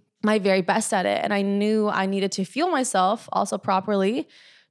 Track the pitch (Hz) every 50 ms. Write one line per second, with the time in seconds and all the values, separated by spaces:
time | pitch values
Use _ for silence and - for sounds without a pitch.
0 | _ _ _ - - 214 220 214 185 202 190 190 180 202 190 220 214 - 226 190
1 | 180 202 202 - - - 208 202 196 202 196 202 208 214 220 220 208 208 - 190
2 | 190 190 196 196 196 190 - - 190 - - 262 339 370 330 262 254 - - 190
3 | 180 185 226 233 - - - 190 202 - 214 202 - 208 190 190 196 214 208 196
4 | 190 196 240 294 302 _ - - - - - - _ _